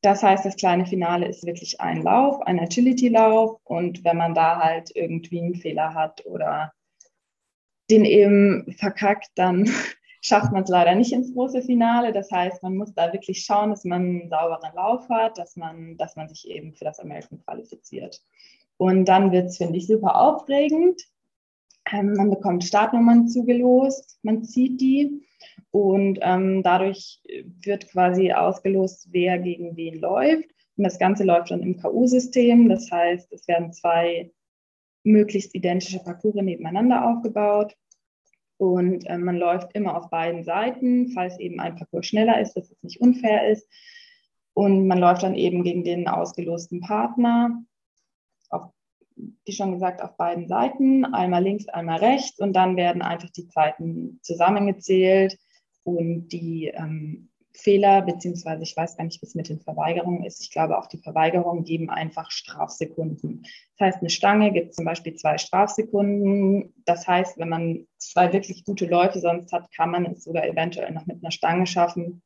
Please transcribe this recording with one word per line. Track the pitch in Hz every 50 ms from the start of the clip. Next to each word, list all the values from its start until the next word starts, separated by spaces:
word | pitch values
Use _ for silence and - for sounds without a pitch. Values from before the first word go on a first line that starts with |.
Das | - 196 202 196
heißt, | - 202 196 190 -
das | 196 -
kleine | - - 180 175 180 185
Finale | 180 190 185 175 170 175 175 175
ist | - - - -
wirklich | 170 175 170 - - - -
ein | - 170 165 160
Lauf, | 160 170 196 240 269 285 277 277
ein | - - 180 170
Agility-Lauf. | 165 170 - 247 247 262 254 254 254 240 226 220 220 220 220 220 226 220 220 _ _
Und | - - 170 180 175 175 175 -
wenn | 175 170
man | 170 170 165 165
da | 160 160 160 170 175
halt | 165 160 165 165 165 - -
irgendwie | 214 175 - 165 165 165 - 175 170
einen | 170 175 180
Fehler | 175 - 160 156 156 156 160 160
hat | 160 156 156 - - -
oder | - 180 - 156 156 151 151 156 151 _ _ _ _ _ _ _ _ _ _ _ _ _ _ _ _ _ _ _ _ _ _ _ -
den | 220 214 208
eben | - - 214 202 202 202 202 202 202 180 - - - 180
verkackt, | - 208 196 - - 208 196 208 208 - - _
dann | - 180 185 180 180 208 233
<laughs> | 269 - - - - _ _ _ - _
schafft | - - 233 208 208 -
man's | 202 190 190 190
leider | 180 175 175 170 180
nicht | 202 233 233
ins | 262 247 254 -
große | 254 247 254 262 254 254
Finale. | 247 254 247 240 233 233 233 240 240 233
Das | 214 202 196 -
heißt, | 190 180 180 185 185 -
man | - 185 190
muss | 190 208 208 -
da | - 170 170
wirklich | 180 190 - - 190 - -
schauen, | - 202 208 208 214
dass | 214 208 -
man | 180 180 180
einen | 180 180 180 175 175 170
sauberen | 165 156 165 170 165 160 - 160 170
Lauf | 175 190 214 240 254 - -
hat, | 240 220 226 226 226 185
dass | 170 - _
man, | 180 165 160 160 165 165 165 165
dass | 170 160 160 _
man | 156 156 156
sich | 160 - - -
eben | - 160 156 160 156
für | _ -
das | 151 151 -
American | 175 156 147 151 156 _ 160 - _
qualifiziert. | - - - - _ - _ _ - - - - - - - _ _ _ _ - _ _ _ _ _ _
Und | _ 185 185 185 190 185
dann | 190 185 190 196 190
wird's, | 180 180 180 180 -
finde | - 175 170 165 180
ich, | 175 -
super | 220 214 202 170 - -
aufregend. | - 294 311 - - - 277 285 294 302 302 320 339 359 359 - - _ _ _ _ _ _ _ _ _ _ _ _ _ _ _ _ -
Ähm, | - 202 196 202 208
man | 196 202 208
bekommt | 190 - - 202 175 175
Startnummern | 175 - - 202 214 226 - 233 233 233 233 233 233
zugelost, | 233 233 247 226 247 240 240 247 247 247 254 269 269 269 - - - - _
man | - 214 220 226 233
zieht | - - 247 254 262 254 262
die | 262 262 269 285 294 285 294 285 _ _ _ _ - - _ - _ _
und, | - 208 202 196 190 196 196 196 190 -
ähm, | - 175 185 185 190 190 190 190
dadurch | 180 180 180 185 190 196 190 - - - - _ _ - - - - 180 180 _
wird | - 202 202 196 - _
quasi | - 185 180 180 180 190 190 180
ausgelost, | - - 175 180 185 - _ 196 196 190 185 190 185 _ - 180
wer | 175 180 175 185 180 180
gegen | 180 180 175 170 175 170 165
wen | 165 165 165 165 156
läuft. | 156 170 190 220 - - 320 320 311 _ _ _ _ _ _
Und | - 202
das | 185 - -
Ganze | 185 185 202 202 196
läuft | 190 175 170 170 -
dann | 180 175
im | 180 180 185 -
K-O-System. | - - - 226 254 247 254 254 247 - - 254 240 240 240 240 233 220
Das | - 226 - -
heißt, | 175 175 170 175 175 175 _ _
es | - - _ -
werden | 170 165 170 165
zwei | 170 - - 170 170 170 170 170 170 170 180 - _ _ _ _ _ _ _ _ _ _ _ _ _ _ _
möglichst | 214 214 214 208 208 208 196 196 - _
identische | 185 175 175 175 185 180 - 190 180
Parcours | - 175 175 - - 214 208
nebeneinander | 202 196 190 165 - 165 160 175 196 233 254 240 - 247 233
aufgebaut. | 233 233 233 220 220 208 208 208 208 208 208 208 - _ _ _ _ _ _ _ _ _ _ _ _ _ _ _ _
Und, | _ 190 185 180 180 180 180 185 175 -
ähm, | - 175 175 175
man | 180 175
läuft | 175 180 170 175 180 180 - _
immer | 208 208 185 156
auf | 170 170 -
beiden | - 165 165 170 170 170 170
Seiten, | 170 170 196 220 254 - 262 262 247 247 247 247 247
falls | - 185 180 180 180 180
eben | 190 175 175 -
ein | - - 170
Parcours | 175 170 _ - 175 175
schneller | - - 202 220 233 226 233
ist, | 214 208 -
dass | 185 - _
es | _ _
nicht | - 180 - -
unfair | 240 247 247 - 247 220 214 208 - 214
ist. | 214 214 _ _ _ _ _ - - - - _ _ _ _ _ _ _ _ _ _
Und | - 208 202 196 190 190 190
man | 180 180
läuft | 180 175 180 180
dann | 175 190 196
eben | - - 175 180 175
gegen | 175 175 170 180 170
den | 175 175 175 175 175
ausgelosten | - - - 175 - - 175 160 170 170 170 _ 180 175
Partner, | 175 - 208 214 233 233 233 247 240 233 233 233 240 240 233 233 - _ _ _ _ _ _ _ _ _ _ _ _ _ _ _ _ _
auf, | - 170 175 175 _ _ _ _ _ _ _ _ _ - - - - _ _
wie | -
schon | 196 - 196 190
gesagt, | 185 180 190 185 180 180
auf | - 180 _
beiden | - 175 175 175 175 170 170
Seiten, | 180 226 240 269 269 - 269 262 269 269 254
einmal | - 254 202 180 180 180 175 180
links, | 196 202 208 208 -
einmal | - 175 170 165 165 160
rechts. | 202 233 269 269 269 - _ -
Und | 196 202 185
dann | 185 185 185 185
werden | 180 175 175 175 175
einfach | - - 170 170 170 -
die | _ - 170
Zeiten | - _ 160 156 151 - - 165 165 165 165 165 - - -
zusammengezählt. | _ - 170 170 170 185 208 202 202 202 190 196 - - 190 185 185 185 190 196 190 190 190 _ _ _ _ _ _ _ _ _ _ 180
Und | 175 170 170 165 170 165 170 -
die, | - 170 170 165 165 160 156 147 -
ähm, | - 165 156 156 156 151 156 156 - - _ _ _ _ _ _
Fehler, | - - 208 202 196 202 196 196 196
beziehungsweise | 190 185 175 175 - 175 175 175 - 160 160 160
ich | 165 156 -
weiß | 160 165 170 -
gar | - 165
nicht, | 165 - -
wie | -
es | - -
mit | 165 165 -
den | 156 156
Verweigerungen | _ - 165 156 156 160 170 175 170 180 175 170
ist. | 175 170 - -
Ich | - -
glaube, | - - 160 160 - -
auch | -
die | - - 160
Verweigerungen | _ 160 156 160 160 160 170 180 170 170 175 170 156
geben | 160 165 165 165 151
einfach | - 156 160 160 - 165 160 -
Strafsekunden. | - - - - - 151 156 - - - 160 156 - - 160 156 156 - - 156 - - - - - - _ _ _
Das | _ 202
heißt, | 185 180 185
eine | 185 165
Stange | - - - 202 208 214 214 208
gibt | 190 175 170 - -
zum | - 165
Beispiel | 160 170 170 - 165 165
zwei | - - 156 151 156
Strafsekunden. | - - - 185 202 208 - - 220 220 - 202 202 202 202 202 202 196 196 202 196 190 196 202 - - _ _ _
Das | - 175 170 - -
heißt, | 180 180 180 180 - -
wenn | 165 165
man | 165 165 170 165 165 170 - _ _
zwei | _ - - - 175 180 175
wirklich | 180 196 196 - 185 - _
gute | - 202 - 190
Läufe | 165 175 175 180 196 190 190
sonst | 170 170 170 175 175 -
hat, | - 170 - _ -
kann | - 165 170
man | 175 175 175
es | 175 180 - -
sogar | 165 165 165 156
eventuell | 165 165 165 160 175 175 170 - -
noch | 160 160 156
mit | 175 - - -
einer | 165
Stange | - - - 160 175 180 180
schaffen | 180 - 180 175 175 175 180 170 175 180 - _